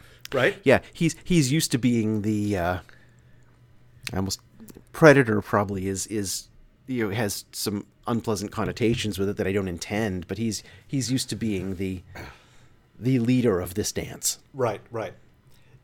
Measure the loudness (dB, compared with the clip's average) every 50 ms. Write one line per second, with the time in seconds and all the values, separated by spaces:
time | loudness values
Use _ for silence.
0 | -20 -20 -20 -20 -16 -6 0 2 2 2 0 2 4 6 6 6 4 -2 -4 0
1 | 0 0 0 -2 -2 2 4 4 4 4 2 0 0 0 -2 2 2 2 2 4
2 | 2 0 0 0 0 0 0 0 0 0 0 0 0 0 0 -2 -6 -12 -20 -20
3 | -20 -20 -20 _ _ -20 -20 -20 -20 -20 -20 _ -20 _ -20 -20 -20 -20 -20 -14
4 | -12 -6 -4 -4 -4 -4 -6 -10 _ _ _ -20 -20 -20 -20 -20 -20 -18 0 6
5 | 8 8 10 8 6 4 0 -2 0 0 0 0 2 0 -2 -4 -4 -4 -4 -4
6 | -6 -6 -4 -4 -4 -4 -6 -8 -10 -14 _ -20 -20 -20 _ _ _ -6 -4 -2
7 | -2 -2 0 -2 -2 -2 -4 -6 -12 _ -10 -6 -4 -4 -4 -4 -8 _ _ _
8 | _ -4 -4 -2 0 -2 -4 -2 -4 -6 -4 -4 -4 -4 -2 0 2 2 2 0
9 | -2 -4 -2 -2 -2 -2 -2 -2 -2 0 0 -2 -2 -2 -6 -8 -8 -6 -4 -2
10 | -2 -2 -4 -6 -6 -8 -6 -4 -4 -4 -4 -6 -10 -14 -20 -20 -14 -6 -6 -4
11 | -2 -2 -2 -2 -2 -4 -6 -6 -4 -4 -2 -2 -4 -6 -6 -4 -4 -4 -4 -8
12 | -10 -16 -16 -16 -16 -16 -18 -20 -20 -20 -20 -20 -20 -20 -20 _ _ _ _ -4
13 | 0 2 2 2 4 4 4 4 4 4 4 2 0 -2 -4 -4 -4 -4 -4 -6
14 | -8 -8 -12 -6 -4 -4 -4 -6 -12 _ -6 -2 -2 -2 -2 -6 -12 -10 -8 -8
15 | -8 -8 -10 -16 -20 -20 _ _ _ -20 -20 -20 -20 -20 -20 -20